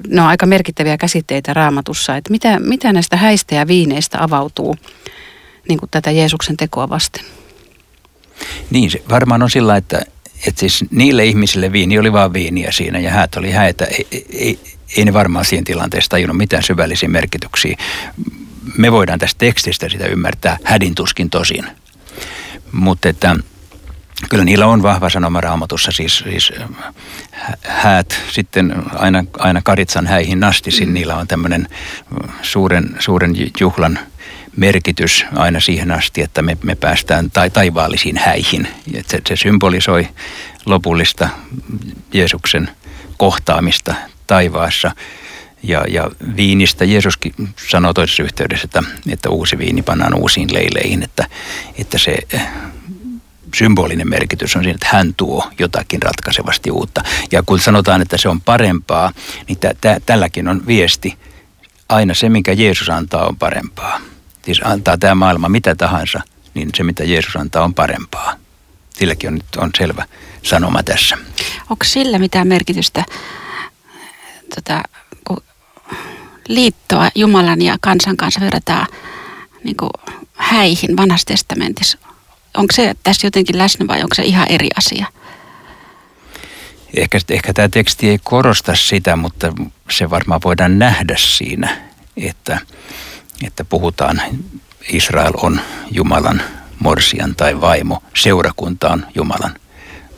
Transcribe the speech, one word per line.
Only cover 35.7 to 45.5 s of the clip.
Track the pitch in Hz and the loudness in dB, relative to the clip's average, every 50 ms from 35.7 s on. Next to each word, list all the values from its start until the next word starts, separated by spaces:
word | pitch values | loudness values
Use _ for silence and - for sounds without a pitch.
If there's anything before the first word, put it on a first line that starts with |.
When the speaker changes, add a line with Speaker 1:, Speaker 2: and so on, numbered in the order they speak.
| 87 82 80 87 | 0 0 -2 -2
Speaker 2:
asti, | 87 80 - - - - | -2 -2 -2 -4 -2 -4
että | 76 69 - - | -4 -4 -2 -2
me, | 82 82 85 82 - | 0 0 -2 -2 -2
me | - 85 | -4 -4
päästään | - - 78 82 - - - 82 80 82 80 | -2 0 0 0 0 0 0 0 2 0 0
tai-, | - - 90 92 | 2 2 2 2
taivaallisiin | - - 98 90 82 82 80 80 - - - - - - | 2 2 2 2 2 0 0 0 0 -2 -2 -2 -2 0
häihin. | - - - - - - - - - - - - - - - | 2 2 2 2 0 0 0 -2 -2 -4 -8 -10 -12 -10 -10
Et | - - - | -10 -6 -6
se, | - 82 - - | -6 -4 -2 -2
se | - | -2
symbolisoi | - - 101 104 101 98 95 90 92 - - 92 87 85 - - - - - - - - - - - - | 0 2 4 4 4 4 4 2 2 2 2 2 2 2 0 -4 -12 -16 -16 -14 -16 -16 -18 -18 -8 -2
lopullista | 104 98 90 82 85 82 82 85 - - - - - - - - - - - - - 117 104 - - - - - - - | 0 0 2 2 2 0 2 2 2 0 0 -2 -2 -4 -6 -14 -14 -14 -14 -12 -10 -10 -10 -10 -12 -14 -16 -10 -4 0
Jeesuksen | 101 90 85 - 82 78 - - 76 80 - - - - - - - - - - - | 2 2 2 0 0 -2 -2 0 0 -2 -4 -6 -12 -20 -20 -20 -18 -18 -12 -4 0
kohtaamista | 101 95 92 - - - 82 78 85 87 85 - - - 82 - - - - - - - | 2 2 2 2 0 0 0 2 2 2 0 0 -2 -4 -6 -6 -8 -14 -20 -10 -2 2
taivaassa. | 101 92 90 87 80 80 82 85 - - - 87 - - - - - - - - - - - - | 4 4 4 4 2 0 -2 -2 -2 -2 -2 -2 -4 -6 -12 -20 -20 -20 -20 -20 -20 -20 -20 -20